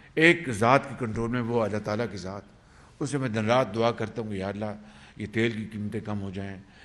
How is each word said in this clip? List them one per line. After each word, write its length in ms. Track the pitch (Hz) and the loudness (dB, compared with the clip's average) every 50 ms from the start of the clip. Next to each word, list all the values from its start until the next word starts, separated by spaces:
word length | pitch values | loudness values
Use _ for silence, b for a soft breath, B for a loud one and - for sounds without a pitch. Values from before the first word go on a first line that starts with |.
| B B B 156 | B B B 6
एक 320 | 160 170 170 170 170 135 | 6 6 6 6 2 -4
ज़ात 360 | 113 95 113 117 131 139 135 | 0 2 6 6 6 6 6
के 200 | - 117 - 127 | 2 -4 -6 -6
कंट्रोल 240 | 110 107 117 113 113 | -4 -2 -2 -2 -2
में, 100 | 120 123 | -2 -2
वो 180 | 117 113 120 120 | -2 0 2 2
अल्लाह 200 | 110 101 101 107 | 2 2 0 -2
ताला 260 | 104 107 104 107 120 | -2 -2 -2 -2 -2
की 120 | 107 101 98 | -4 -6 -8
ज़ात। 260 | 87 95 98 101 - - - - b b b b b b b _ | -10 -10 -10 -10 -12 -16 -20 -20 b b b b b b b _
उससे 180 | 156 131 143 143 | -6 -4 -2 -2
मैं 140 | 135 127 104 | -2 -2 -2
दिन 140 | 113 107 | 0 2
रात 200 | 107 117 127 131 | 4 4 4 4
दुआ 240 | 104 101 113 113 120 117 | 2 0 2 2 2 2
करता 300 | - 113 104 - 120 113 | 0 -4 -6 -4 -6 -6
हूँ 80 | 107 | -6
कि 100 | 104 95 | -6 -4
या 80 | 95 98 | -4 -4
अल्लाह 220 | 98 101 107 107 101 - B B B B B B B - | -4 -4 -4 -6 -6 -8 B B B B B B B -10
ये 60 | 107 | -10
तेल 300 | 98 - 113 113 117 113 | -4 0 0 0 2 0
की 80 | 107 110 | -2 -6
कीमतें 360 | 107 - 104 104 104 117 107 87 | -8 -8 -6 -6 -4 -6 -6 -6
कम 160 | 107 104 101 | -4 -6 -4
हो 120 | 98 98 | -4 -6
जाएँ, 320 | 92 101 98 98 98 95 - B B B B | -6 -8 -8 -8 -10 -12 -16 B B B B